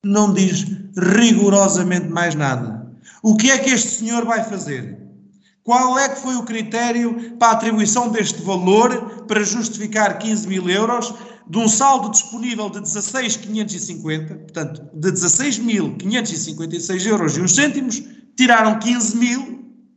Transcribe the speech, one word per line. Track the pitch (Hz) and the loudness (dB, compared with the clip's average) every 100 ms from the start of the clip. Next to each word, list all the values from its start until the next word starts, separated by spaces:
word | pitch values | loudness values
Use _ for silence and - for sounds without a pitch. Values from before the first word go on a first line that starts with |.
Não | 202 208 208 | 2 4 4
diz | 180 185 - - - - - | 4 2 2 -4 -6 -8 -2
rigorosamente | 180 202 233 202 202 202 196 185 180 180 156 | 2 6 6 6 4 6 4 2 0 0 -2
mais | 165 170 | -2 -2
nada. | 151 139 123 113 107 - - - - | 0 -2 -2 -4 -10 -14 -20 -20 -4
O | 220 214 | 2 4
que | 247 | 4
é | 269 | 4
que | 269 | 2
este | 254 - - | 0 0 -4
senhor | 226 240 | -4 -2
vai | 226 220 | -2 -2
fazer? | 220 202 151 131 107 95 - - - _ _ _ | -4 -8 -8 -8 -10 -14 -20 -20 -20 _ _ _
Qual | - 247 254 262 | 2 2 4 2
é | 277 | 0
que | 269 | -2
foi | 254 | -6
o | 247 | -6
critério | 233 226 220 226 240 240 240 233 - - | -4 -6 -4 -2 0 0 0 -4 -8 2
para | 233 | 4
a | |
atribuição | 220 220 214 208 247 240 | 4 2 0 2 2 0
deste | 226 208 - | 0 -2 -4
valor | 185 185 180 208 240 247 - - - | -4 0 4 6 4 2 -6 -14 -2
para | 214 | -2
justificar | 208 233 220 - 214 214 202 - | 0 -4 -6 -6 -4 0 0 0
quinze | 220 208 175 | -4 -4 -2
mil | 190 175 | -4 0
euros | 190 226 240 - - - - - | 0 0 -2 -4 -10 -18 -20 -6
de | 175 | 0
um | 220 | 2
saldo | - 269 269 214 | 4 4 4 2
disponível | 220 - 226 247 233 208 | 0 0 -8 -6 -4 -6
de | 196 | -6
dezasseis | - 208 202 262 240 - | -6 -6 -4 -4 -4 -4
quinhentos | 196 214 208 | -4 -4 -4
e | 175 | -6
cinquenta, | - 165 156 156 156 | -8 -8 -6 -6 -6
portanto, | - - - 147 - - | -12 -12 -8 -8 -10 -14
de | 160 180 | -2 -2
dezasseis | - 175 160 285 220 | 0 2 2 0 -2
mil | 226 208 156 123 | 0 0 -2 -4
quinhentos | 190 247 220 | -2 -2 -2
e | 160 | -6
cinquenta | 170 156 165 | -8 -8 -8
e | 170 | -8
seis | - 185 196 | -4 -4 0
euros | 208 160 139 | 0 0 0
e | |
uns | 185 | 0
cêntimos, | - 294 277 254 226 - - _ - | 2 2 0 -4 -6 -10 -20 _ 0
tiraram | 240 233 220 220 | 4 6 4 2
quinze | 226 240 202 233 | 0 -2 0 0
mil | 240 247 - - - - _ | 0 0 -6 -12 -18 -20 _